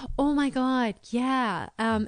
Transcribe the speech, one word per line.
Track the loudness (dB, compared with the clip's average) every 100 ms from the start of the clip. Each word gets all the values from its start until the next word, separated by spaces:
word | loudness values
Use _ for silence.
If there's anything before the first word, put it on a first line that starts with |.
| -6 0
Oh, | 0
my | 2 0
God. | 0 0 2 0 -4 -6
Yeah. | -2 0 0 0 -2 -6 -4
Um, | 0 0